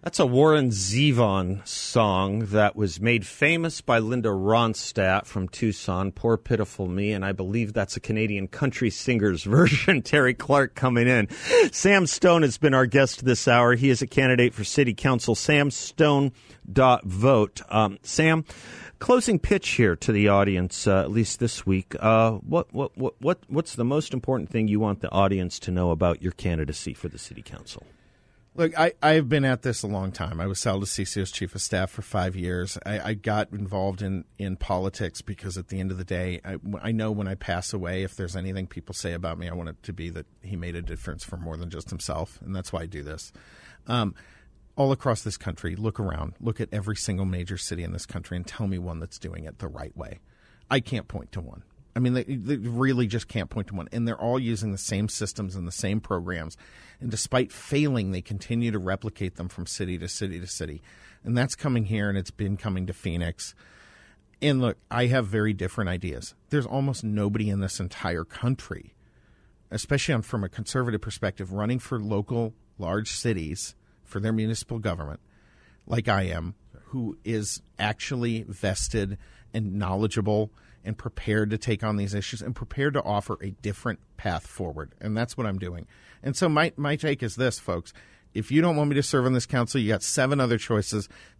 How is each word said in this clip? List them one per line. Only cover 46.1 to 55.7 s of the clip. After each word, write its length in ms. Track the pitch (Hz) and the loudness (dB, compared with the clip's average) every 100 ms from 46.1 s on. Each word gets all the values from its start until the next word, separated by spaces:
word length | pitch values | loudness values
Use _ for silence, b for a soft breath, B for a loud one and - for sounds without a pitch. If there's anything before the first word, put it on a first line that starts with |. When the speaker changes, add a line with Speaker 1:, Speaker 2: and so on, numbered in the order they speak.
| 78 78 - | -4 -8 -6
Speaker 2:
Look 220 | 117 107 | -6 -4
at 80 | 110 | -4
every 240 | 104 98 107 | -4 -4 -6
single 280 | - 95 | -4 -2
major 320 | 95 90 87 92 | -2 -4 -6 -8
city 260 | - 85 | -6 -8
in 100 | 85 | -6
this 120 | 87 - | -8 -10
country 300 | 92 90 90 | -12 -8 -8
and 100 | 90 | -8
tell 200 | - 104 | -6 -4
me 120 | 92 | -4
one 220 | 87 80 | -6 -8
that's 180 | 82 - | -12 -12
doing 260 | 87 82 | -12 -12
it 160 | 80 - | -14 -12
the 80 | 85 | -12
right 280 | 73 - - | -10 -14 -12
way. 240 | - - _ b b b b | -14 -14 _ b b b b
I 100 | 135 | -2
can't 280 | 123 120 - | 0 -6 -6
point 240 | - - | -12 -10
to 80 | 98 | -10
one. 220 | 78 50 - _ _ | -12 -16 -20 _ _
I 40 | 117 | -2
mean, 160 | 123 | 0
they, 80 | 127 | 0
they 340 | - 131 104 139 | -2 -6 -4 -4
really 500 | 113 117 135 127 117 | -4 0 2 2 2
just 220 | 113 - | 0 -4
can't 220 | 113 90 | -6 -4
point 160 | 110 98 | -6 -6
to 80 | |
one. 120 | 98 80 | -8 -6
And 160 | 117 117 | -4 -4
they're 100 | 113 | -2
all 220 | 113 127 | -2 0
using 320 | 120 110 107 | -2 -2 -2
the 60 | 98 | -4
same 320 | - 98 104 | -2 -2 -2
systems 460 | - 104 - 98 95 | -4 -8 -6 -8 -6
and 120 | |
the 40 | 87 | -8